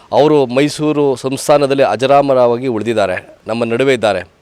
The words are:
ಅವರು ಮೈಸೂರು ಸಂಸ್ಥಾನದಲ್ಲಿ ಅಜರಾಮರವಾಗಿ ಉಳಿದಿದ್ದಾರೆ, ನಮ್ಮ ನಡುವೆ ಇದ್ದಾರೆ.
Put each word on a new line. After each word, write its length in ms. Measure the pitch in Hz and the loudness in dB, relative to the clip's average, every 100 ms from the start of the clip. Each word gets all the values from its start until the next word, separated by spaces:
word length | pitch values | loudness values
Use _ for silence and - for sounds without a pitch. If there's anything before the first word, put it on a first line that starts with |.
| - | -4
ಅವರು 340 | 110 151 151 127 | 2 4 2 0
ಮೈಸೂರು 680 | 127 147 - 151 147 143 123 | 0 -2 -2 -4 0 0 -2
ಸಂಸ್ಥಾನದಲ್ಲಿ 680 | 131 135 - 147 135 139 | -6 -6 0 2 2 0
ಅಜರಾಮರವಾಗಿ 840 | 113 110 131 143 139 127 120 120 135 | 0 0 2 2 4 2 2 0 -4
ಉಳಿದಿದ್ದಾರೆ, 680 | 110 107 107 95 90 - - - | -4 -4 -2 -2 -4 -10 -20 -10
ನಮ್ಮ 160 | 117 | -6
ನಡುವೆ 300 | 117 117 135 | -4 0 0
ಇದ್ದಾರೆ. 360 | 123 107 92 90 _ | 2 0 -2 -6 _